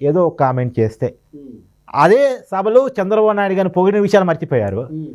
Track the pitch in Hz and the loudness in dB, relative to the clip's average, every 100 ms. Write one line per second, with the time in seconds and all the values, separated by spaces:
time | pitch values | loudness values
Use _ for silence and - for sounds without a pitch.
0 | 143 170 170 - 135 127 123 120 110 - | -2 0 0 0 -2 0 -4 -2 -2 -2
1 | 123 - _ 147 139 104 _ _ - 135 | -8 -8 _ -20 -20 -20 _ _ -8 2
2 | 160 240 277 254 - 190 202 240 269 254 | 4 4 2 -2 -8 -4 2 2 2 -2
3 | 190 220 214 202 196 190 185 180 190 208 | -2 2 2 0 -2 0 -2 0 0 2
4 | 202 202 180 160 160 127 101 98 127 156 | 2 2 2 -2 -2 -2 -2 -4 -8 -10
5 | 151 | -12